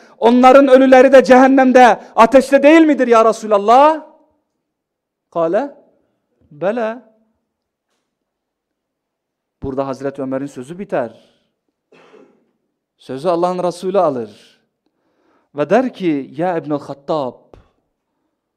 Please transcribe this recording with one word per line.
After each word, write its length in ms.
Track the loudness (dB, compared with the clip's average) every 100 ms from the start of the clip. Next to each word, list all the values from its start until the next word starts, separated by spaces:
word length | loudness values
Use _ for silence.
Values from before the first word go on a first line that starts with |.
| _ -2
onların 500 | 0 4 4 4 4
ölüleri 440 | 2 4 4 6
de 120 | 4
cehennemde, 760 | 4 4 4 2 2 4 4 2 -6 0
ateşte 460 | 2 2 2 2
değil 240 | 4 4 2
midir 200 | 0 0
ya 180 | 2
Resulallah? 800 | 0 -2 -4 -2 2 4 2 0 -10 _ _ _ _ _ _ _ _ _ _ _ _
قال: 220 | -6 -4 -4 -6 -14 _ _ _ _ _ _ _
"بلى." 600 | -10 -8 -6 -8 -10 _ _ _ _ _ _ _ _ _ _ _ _ _ _ _ _ _ _ _ _ _ _ _ _ _ _
Burada 240 | -8 -6 -6
Hazreti 360 | -8 -10 -10
Ömer'in 240 | -10 -10 -10
sözü 320 | -16 -18 -16
biter. 500 | -10 -8 -8 -12 _ _ _ _ _ _ _ _ _ _ _ _ _ _ _ _ _ _
Sözü 320 | -18 -10 -6
Allah'ın 340 | -4 -4 -6
Resulü 360 | -8 -8 -6 -4
alır. 640 | -4 -6 -12 _ _ _ _ _ _ _ _ _ _ _ _
Ve 160 | -10 -2
der 240 | -2 -2
ki, 360 | -6 -6 -6 -8 -8
"Ya 200 | -6 -6
İbnül 220 | -8 -10
Hattab, 560 | -10 -18 -8 -8 -8 -12 _ -20 _ _ _ _ _ _ _ _ _